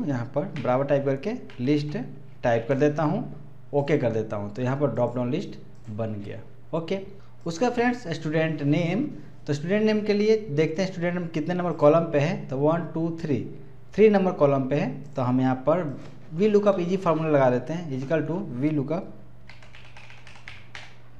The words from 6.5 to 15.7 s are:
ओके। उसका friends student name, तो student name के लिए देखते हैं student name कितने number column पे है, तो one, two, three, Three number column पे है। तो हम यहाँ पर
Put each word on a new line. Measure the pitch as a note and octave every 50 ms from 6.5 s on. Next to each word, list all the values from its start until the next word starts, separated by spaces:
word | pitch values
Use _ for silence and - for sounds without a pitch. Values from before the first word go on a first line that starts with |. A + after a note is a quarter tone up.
| - - - - -
ओके। | E3 E3 - F#3+ F#3+ F#3+ - - - - - - - -
उसका | E3+ E3 - B3+ A#3+
friends | B3 A#3+ A#3 B3 A#3+ - - E3+
student | D#3 - - D#3+ D3+ D#3+ D#3+ D#3+ D#3 C#3+ C#3+
name, | C#3+ D3+ F3 E3+ E3+ F3+ A#3+ D4+ - - - - - - - -
तो | - C#3+
student | C#3+ - F3 G3+ G#3+ A3
name | G#3+ G#3+ G#3+ G#3
के | G#3 G3+
लिए | G3+ G#3 A3 A3 G#3+ G#3+ -
देखते | C#3+ D3+ D#3+ D3+ - G3+ F#3+
हैं | -
student | - F3 E3 F3 F3
name | F3+ F3 E3
कितने | - D#3 D3+ F3+ F3+
number | F3+ F3 F3 D#3
column | - D3+ D3 D#3 E3 D#3+ - -
पे | C#3+
है, | C#3 E3 G3 G3+ - -
तो | C#3 C3+
one, | C#3+ D3+ E3 F3 F3 - -
two, | E3 E3 E3+ D#3+ -
three, | - D3+ C3+ G#2+ G2+ - - - - - - - - - -
Three | F#3+ G#3+ A3
number | G3+ G3 F#3+ F#3 E3+
column | - D3 C#3 C#3 C#3 C3 B2+
पे | C#3
है। | D3+ F#3 B3 - - -
तो | - - C3+ B2
हम | B2 B2+ C3
यहाँ | C3 C3 C3 C3
पर | - D3